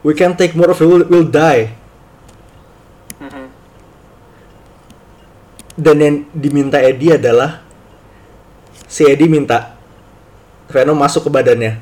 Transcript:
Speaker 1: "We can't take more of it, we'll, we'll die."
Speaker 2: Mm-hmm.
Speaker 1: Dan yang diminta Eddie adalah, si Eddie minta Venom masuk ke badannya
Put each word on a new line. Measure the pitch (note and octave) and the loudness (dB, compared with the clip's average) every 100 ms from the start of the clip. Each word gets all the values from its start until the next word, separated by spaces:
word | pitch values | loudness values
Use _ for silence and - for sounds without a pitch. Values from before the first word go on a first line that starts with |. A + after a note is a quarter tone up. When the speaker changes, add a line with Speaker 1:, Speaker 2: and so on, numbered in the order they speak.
Speaker 1:
"We | D3 | -2
can't | D3+ F3+ | 0 -2
take | F3 F3+ | 0 -2
more | D#3+ E3+ | 0 0
of | F3 | 2
it, | D#3+ | 2
we'll, | F3 | 2
we'll | E3+ F3 D#3+ | 4 2 2
die." | C3+ D#3+ C3 A2 - - _ _ _ - - - _ _ _ _ _ _ - | 0 2 0 -2 -10 -20 _ _ _ -20 -20 -20 _ _ _ _ _ _ -20
Speaker 2:
Mm-hmm. | C#3 C#3 C3 C4 _ _ _ _ _ _ _ _ _ _ _ _ _ - _ _ _ _ _ _ - - | -18 -18 -20 -20 _ _ _ _ _ _ _ _ _ _ _ _ _ -20 _ _ _ _ _ _ -20 -4
Speaker 1:
Dan | D#3+ D3 | 2 2
yang | D3+ D3 - | 2 -2 -6
diminta | D#3+ C#3+ C#3+ C#3 C#3 | -8 -4 -2 -2 0
Eddie | C3 B2+ D3+ D#3 | 0 0 0 2
adalah, | B2 A#2 C#3 D#3+ _ _ _ _ _ _ _ - _ _ _ - | 2 0 0 -8 _ _ _ _ _ _ _ -20 _ _ _ -20
si | - - | -20 0
Eddie | D3 C#3+ E3 | 2 2 2
minta | D#3 C#3 A#2 - - - _ _ _ _ _ _ _ _ | 0 0 -4 -6 -20 -20 _ _ _ _ _ _ _ _
Venom | C3+ C3 | -2 0
masuk | D3+ C3 - D3+ | 0 0 -2 -4
ke | |
badannya | D3 - A#2 A2+ A2 | -2 0 0 -2 -8